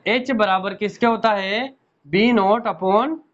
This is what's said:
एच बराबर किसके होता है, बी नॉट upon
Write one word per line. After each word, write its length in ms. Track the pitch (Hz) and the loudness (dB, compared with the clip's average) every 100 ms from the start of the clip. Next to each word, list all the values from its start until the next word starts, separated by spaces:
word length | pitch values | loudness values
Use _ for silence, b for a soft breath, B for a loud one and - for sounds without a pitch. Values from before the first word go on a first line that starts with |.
| - | -2
एच 240 | 247 262 | -2 0
बराबर 400 | 233 202 190 196 190 | 0 0 0 -2 -6
किसके 300 | 208 - 233 | -8 -2 0
होता 260 | 226 220 | 2 0
है, 400 | 208 190 214 262 - _ _ 143 | 0 -2 -4 -6 -10 _ _ -4
बी 260 | 190 233 | 2 4
नॉट 340 | 233 190 233 226 | 4 2 2 -2
upon 500 | 170 190 202 277 320 - | -4 0 0 0 -4 -12